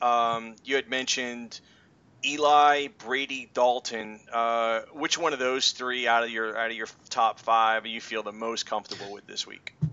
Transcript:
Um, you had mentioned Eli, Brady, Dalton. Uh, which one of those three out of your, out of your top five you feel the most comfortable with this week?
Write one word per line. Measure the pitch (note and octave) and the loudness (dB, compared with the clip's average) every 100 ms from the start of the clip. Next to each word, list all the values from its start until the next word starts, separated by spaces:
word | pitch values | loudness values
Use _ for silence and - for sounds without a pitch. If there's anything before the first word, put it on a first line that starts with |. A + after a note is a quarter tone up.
Um, | B2 A#2+ A#2 A#2 A2+ A2 | 0 2 2 0 -4 -12
you | - | -2
had | C3+ A#2+ | -2 0
mentioned | C3 B2+ - B2 A#2+ A#2 - - _ _ _ _ _ | -2 -2 -2 -4 -8 -12 -16 -20 _ _ _ _ _
Eli, | C#3 D3 D3 D3 D3 D3 C#3+ - | -6 2 6 8 8 6 0 -8
Brady, | A2+ B2+ C3+ C3+ A#2+ | -4 -4 -4 -8 -6
Dalton. | - B2 B2 - A#2 G#2+ G#2+ - | 2 2 2 -2 -6 -8 -12 -6
Uh, | A#2 A#2 A#2 A2+ A2+ G#2+ | -2 0 2 0 -2 -4
which | D3 D#3 D#3 | -6 -2 0
one | E3 | 0
of | C#3 | 0
those | B2+ C3 C3 | 0 2 0
three | - B2+ B2 A#2+ | 0 -4 -2 2
out | A#2+ | 4
of | A#2 | 2
your, | A2+ A2 G#2+ | -2 -4 -2
out | A2+ | -4
of | A#2 | -4
your | A2 - - | -10 -12 -6
top | B2+ A2+ - | 0 2 0
five | - A2+ A2 A2 G#2+ | 2 4 4 2 -2
you | A2+ | -8
feel | - A2 | -6 -6
the | G#2 | -6
most | G#2+ A2+ A2+ - | -6 -6 -6 -4
comfortable | A2 G2+ G2+ G2 | -6 -6 -10 -12
with | G2+ - | -12 -12
this | - - | -10 -10
week? | - - - - | -14 -18 -4 -4